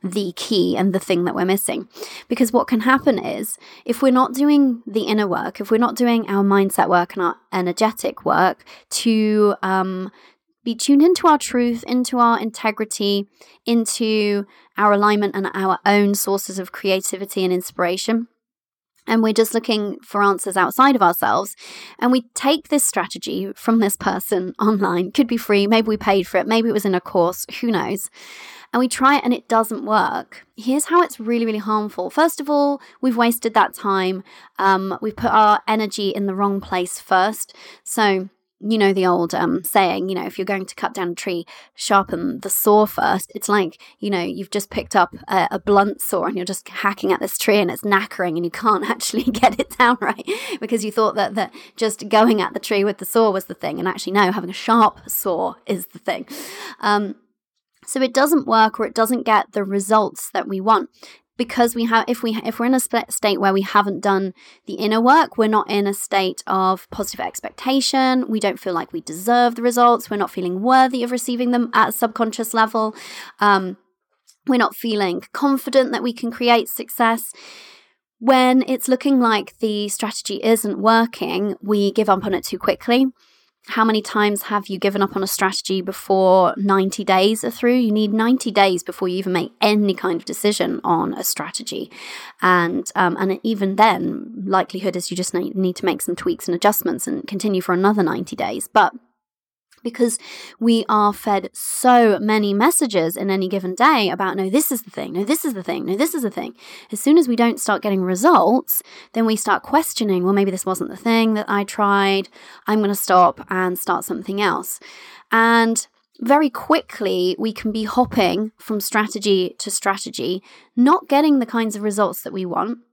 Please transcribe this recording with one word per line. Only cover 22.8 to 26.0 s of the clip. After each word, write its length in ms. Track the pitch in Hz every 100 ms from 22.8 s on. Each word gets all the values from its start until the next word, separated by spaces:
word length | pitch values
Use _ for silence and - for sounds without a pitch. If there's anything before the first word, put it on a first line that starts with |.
strategy 680 | - - 180 - - 190 190 196
from 240 | - 226
this 160 | 202 -
person 580 | - 190 - 196 180 -
<laughs> 40 |
online. 520 | 214 214 190 175 180
Could 160 | - 247
be 100 | 233
free, 300 | - 202 202
maybe 200 | 220 220
we 100 |
paid 260 | 214